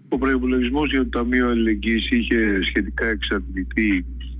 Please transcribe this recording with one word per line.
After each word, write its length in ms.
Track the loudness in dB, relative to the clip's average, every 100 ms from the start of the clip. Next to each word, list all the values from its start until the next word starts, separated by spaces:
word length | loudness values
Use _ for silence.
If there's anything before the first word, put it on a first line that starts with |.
| -4
Ο 100 | 0
προϋπολογισμός 720 | 2 2 2 2 2 0 0
για 80 | 0
το 60 | 0
Ταμείο 400 | -2 0 2 2
Αλληλεγγύης 600 | 2 2 0 0 0 2
είχε 500 | 0 2 2 2 0 0
σχετικά 380 | -2 -2 -2 -2
εξαντληθεί, 1000 | -2 -2 -4 -4 -6 -4 0 2 0 -2 -8 -10